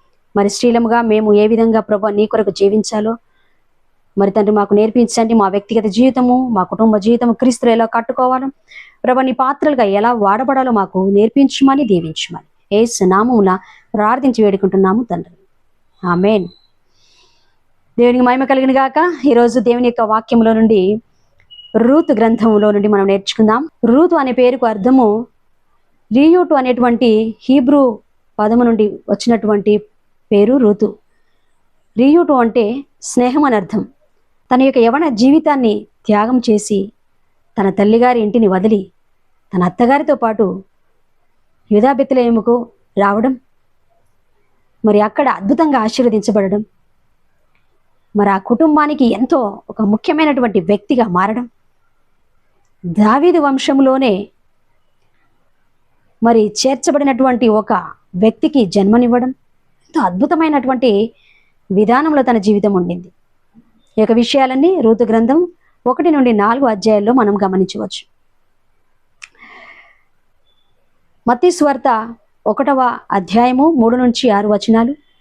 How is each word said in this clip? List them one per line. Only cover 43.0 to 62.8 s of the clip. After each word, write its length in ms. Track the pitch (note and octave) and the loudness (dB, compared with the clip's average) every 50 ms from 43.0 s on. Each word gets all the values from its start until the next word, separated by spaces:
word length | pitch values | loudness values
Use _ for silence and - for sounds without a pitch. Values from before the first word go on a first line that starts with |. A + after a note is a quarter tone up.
| G3+ G3 G3+ A3 A3+ C4 C4 A#3+ _ _ _ _ _ _ _ _ _ _ _ _ _ _ _ _ _ _ _ _ _ _ _ _ _ _ _ _ - | 0 0 0 0 -2 -2 -4 -6 _ _ _ _ _ _ _ _ _ _ _ _ _ _ _ _ _ _ _ _ _ _ _ _ _ _ _ _ -2
మరి 160 | A3 G#3 G#3 | 0 2 2
అక్కడ 280 | G#3 G#3+ - - C#4+ B3+ | 0 0 -2 -2 -2 -2
అద్భుతంగా 500 | G3 E3+ G3 G3 D4 A#3 E4 D4+ C4+ A#3+ | -2 -4 -2 -4 -2 0 0 0 0 -2
ఆశీర్వదించబడడం, 840 | G#3+ A3 - - B3 A#3+ G#3+ G#3 G3 - G3 G#3+ G3 F#3+ G3+ G#3 A3 - _ _ _ _ _ _ _ _ _ _ _ _ _ _ _ _ _ _ _ _ _ _ _ _ _ _ _ _ - | -2 -2 -2 -2 -2 0 0 0 -2 -2 -2 -2 -2 -2 -4 -4 -6 -10 _ _ _ _ _ _ _ _ _ _ _ _ _ _ _ _ _ _ _ _ _ _ _ _ _ _ _ _ -4
మరి 140 | G3+ G3+ G3+ | -2 0 0
ఆ 80 | G3 | -2
కుటుంబానికి 680 | G3 F#3+ - A#3+ G#3+ D#4+ D#4 D4+ D4+ D4 D4 D4+ D4 B3+ | -2 -2 -4 0 0 2 2 2 2 0 0 0 0 0
ఎంతో 560 | A3+ G#3 G3+ B3+ - E4+ C4+ A#3 G3+ G3 - - - | 0 0 -2 -2 -2 -2 -2 -2 -4 -8 -12 -16 -16
ఒక 120 | - - | -8 -4
ముఖ్యమైనటువంటి 800 | G#3+ G3 G#3+ G#3+ - - D4+ D4+ D#4+ D4+ C#4 C4 B3 A3+ F#3 G3+ | -2 -2 -2 -2 -2 -4 -2 0 0 0 0 0 -2 -2 -2 -2
వ్యక్తిగా 480 | E3 E3+ G#3 G3+ - _ D4 B3+ A#3 | -2 0 -2 -4 -2 _ -2 -2 -2
మారడం, 420 | G#3+ F3 F3+ F#3+ G#3+ A3 A#3+ B3 A#3 _ _ _ _ _ _ _ _ _ _ _ _ _ _ _ _ _ _ _ _ _ _ _ _ _ _ - | -2 -2 -2 -2 -2 -4 -8 -10 -12 _ _ _ _ _ _ _ _ _ _ _ _ _ _ _ _ _ _ _ _ _ _ _ _ _ _ -12
దావీదు 540 | F3 E3 G#3 G#3 G#3 A#3+ C#4 D#4 F4+ E4 E4+ | -6 -2 0 0 2 2 2 2 2 2 2
వంశంలోనే 880 | C#4+ C#4 C4+ C4+ - - C#4 C4+ C4+ C4 C4 C4 C4+ A#3 F#3+ F#3+ G#3 - _ _ _ _ _ _ _ _ _ _ _ _ _ _ _ _ _ _ _ _ _ _ _ _ _ _ _ _ _ _ _ _ _ _ _ _ _ _ A3+ | 0 0 -2 -2 -2 -2 0 2 2 2 2 2 0 0 -2 -2 -6 -12 _ _ _ _ _ _ _ _ _ _ _ _ _ _ _ _ _ _ _ _ _ _ _ _ _ _ _ _ _ _ _ _ _ _ _ _ _ _ 0
మరి 300 | A#3 A#3 A3+ G#3+ G#3 G#3 - - | 2 2 2 0 0 -4 -4 -2
చేర్చబడినటువంటి 800 | C4 C4+ C4 - F4 C4+ C#4+ C#4+ C#4 C4 A#3 C4 C4 B3 G#3+ B3 | -2 -2 -2 -4 -2 -2 0 -2 -2 0 0 0 0 0 0 0
ఒక 260 | A3+ G#3 G#3+ G#3 - A3 F3+ E3+ D#3 - _ _ _ - | 0 0 0 -2 -2 -4 -4 -4 -10 -18 _ _ _ -4
వ్యక్తికి 500 | F3+ G#3+ A3+ A3+ - - D4+ D4+ C#4 A3 | -2 0 0 0 0 -4 -2 0 0 0
జన్మనివ్వడం, 640 | E3+ - G3+ G3 G3 A3 A#3+ B3 A#3 A#3+ A#3+ B3 B3+ | 0 0 0 2 2 2 2 2 2 0 0 -2 -4
ఎంతో 720 | C4+ - _ _ _ _ _ _ _ _ _ _ - D#4+ | -8 -12 _ _ _ _ _ _ _ _ _ _ -4 -4
అద్భుతమైనటువంటి 1120 | A3 F#3 F3 F#3 C4 D4 F4 D#4 E4 D#4 D4+ C#4 A#3 B3+ B3+ A#3 B3 A#3+ G3+ G3+ A3 A#3 - _ _ _ _ _ _ _ _ _ _ _ | -2 -2 -2 -2 -2 -2 0 -2 0 0 0 -2 -2 -2 -4 0 0 0 0 0 -2 -4 -6 _ _ _ _ _ _ _ _ _ _ _
విధానంలో 500 | F#3+ G3 G#3+ F#3+ A#3+ C4+ D4+ D#4+ D4+ C#4 | -2 0 2 2 2 0 0 0 0 0
తన 160 | B3 B3+ A#3+ | 0 0 0
జీవితం 360 | A3 F#3 G#3+ G#3 G3+ G3+ G#3 G3 | 0 0 0 0 0 0 0 0
ఉండింది. 340 | F3+ | 0